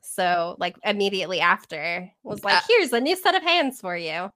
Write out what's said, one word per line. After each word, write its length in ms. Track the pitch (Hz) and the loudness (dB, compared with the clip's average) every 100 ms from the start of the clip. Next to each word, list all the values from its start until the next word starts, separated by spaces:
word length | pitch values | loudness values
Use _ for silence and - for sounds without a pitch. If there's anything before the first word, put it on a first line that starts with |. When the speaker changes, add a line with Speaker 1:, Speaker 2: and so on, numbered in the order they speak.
Speaker 1:
So, 540 | - - 180 175 170 - | -12 -2 0 0 -2 -4
like, 180 | 180 175 | -6 -4
immediately 560 | - 208 196 196 165 180 | -4 0 0 -2 -4 2
after, 680 | 170 190 - 160 160 175 180 _ | 2 2 -2 -8 -6 -6 -8 _
was 200 | 240 208 | -12 -6
like, 120 | 202 180 | 2 2
Speaker 2:
Uh, 40 | - | 4
Speaker 1:
"Here's 240 | 440 311 | 4 4
a 60 | 233 | 0
new 160 | 269 359 | 0 0
set 200 | 403 370 | 2 0
of 80 | |
hands 360 | 330 349 285 254 | 2 2 0 -2
for 160 | 185 175 | -8 -6
you." 360 | 165 160 190 | -4 -6 -6